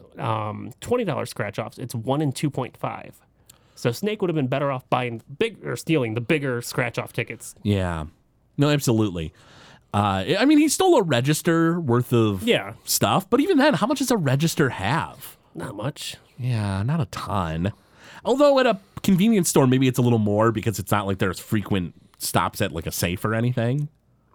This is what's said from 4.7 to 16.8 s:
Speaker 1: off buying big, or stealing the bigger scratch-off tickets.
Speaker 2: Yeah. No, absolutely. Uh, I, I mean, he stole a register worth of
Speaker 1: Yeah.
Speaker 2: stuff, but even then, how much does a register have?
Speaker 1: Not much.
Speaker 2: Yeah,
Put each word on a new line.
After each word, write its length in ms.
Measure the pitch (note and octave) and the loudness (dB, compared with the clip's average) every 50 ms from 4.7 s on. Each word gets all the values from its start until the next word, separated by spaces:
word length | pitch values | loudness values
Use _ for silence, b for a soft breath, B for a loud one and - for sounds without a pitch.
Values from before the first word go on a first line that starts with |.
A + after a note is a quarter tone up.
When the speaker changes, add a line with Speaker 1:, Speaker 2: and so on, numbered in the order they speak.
Speaker 1:
off 160 | C3+ B2+ - - | -4 -6 -4 -2
buying 320 | - B2+ B2 B2 A#2 A2+ - - C#3 - | -2 -2 -2 -2 -6 -10 -14 -10 -6 -4
big, 260 | A3 A#3 F#3 C#3 - | -4 -4 -6 -8 -10
or 100 | D3 C3 | -8 -8
stealing 380 | - - - D#3+ D3+ B2 A2+ G#2+ | -6 -2 0 0 0 0 0 -2
the 80 | A#2+ | -4
bigger 400 | A#2 - D#3+ D3+ C#3 C3+ B2 A#2+ | -2 0 0 0 0 -2 -4 -4
scratch-off 500 | A#2+ - - - B2+ A#2+ - - A#2 - - | -6 -6 -4 -4 -4 -4 -4 -6 -8 -8 -6
tickets. 420 | - A2+ - A#2 G#2+ - - - - - | -8 -6 -6 -8 -14 -16 -18 -14 -6 -2
Speaker 2:
Yeah. 420 | G2+ G#2 G2 F#2 F2+ E2+ D#2+ D#2 D2+ - _ _ _ _ _ _ _ _ | 0 0 0 0 -2 -4 -4 -6 -10 -12 _ _ _ _ _ _ _ _
No, 120 | - C#3 D3 | 0 2 2
absolutely. 640 | D3 C#3 - C#3 A#2 A2 G#2+ G#2 F2 F2 D#2+ D#2+ - B B B B B B B B B B _ - | 2 0 2 2 2 2 2 0 -2 -4 -8 -8 -10 B B B B B B B B B B _ -2
Uh, 300 | G2+ G2+ G#2 G2 F#2+ F#2+ | 0 2 2 0 0 0
I, 100 | G2+ D#3+ G3 | 0 0 2
I 40 | A#3+ | 4
mean, 140 | C#4+ D#4 D4 | 6 6 6
he 80 | D#4 D4 | 6 4
stole 260 | - - F#4+ F#4+ E4+ | 2 2 4 6 6
a 40 | C4+ | 6
register 800 | G3 E3 C3 A#2 B2 C#3+ D#3 - - F3 E3 E3 E3 E3 E3+ F3+ | 4 4 2 2 2 2 0 0 2 2 2 4 4 2 2 0
worth 340 | E3+ B2+ A#2 B2 B2 - B2+ | 0 2 2 2 2 2 4
of 300 | A#2 A2 G#2+ G2+ F#2 C#3+ | 4 4 4 2 0 0
Speaker 1:
Yeah. 300 | A#3+ G#3 C3 G2 G2 G#2 - - | 0 0 0 0 -4 -12 -12 -6
Speaker 2:
stuff, 440 | - - - - G2+ A#2 D3+ - - | -4 -2 0 2 2 2 2 0 2
but 100 | - C4+ | 2 2
even 160 | C#4+ G4+ F#4+ | 2 4 4
then, 160 | C4+ C4+ D#4 A#3+ | 4 4 4 2
how 140 | C#3+ G3 | 2 0
much 120 | A#3+ D4+ - | 0 -2 0
does 120 | C4+ B3 | 0 0
a 60 | B3 | 0
register 520 | G#3+ D#3+ C3 C3 C#3 D#3 D#3+ - - D3+ A#2+ | 0 2 0 0 2 0 0 0 2 0 0
have? 680 | - - F#2+ G2+ C#3 E3 G2 D2 - - - - - _ _ _ - | 0 -2 -2 -2 -2 -2 -4 -6 -10 -14 -20 -20 -20 _ _ _ -16
Speaker 1:
Not 200 | - - - G2+ | -14 -12 -12 -10
much. 420 | G2+ G#2+ C#3 - - - - - - _ _ _ | -8 -8 -8 -8 -8 -12 -14 -14 -16 _ _ _
Speaker 2:
Yeah, 460 | - A#2+ B2+ B2 A2 G#2 G2+ F#2+ F#2+ | -6 -4 -2 -2 -2 -2 -2 -2 -2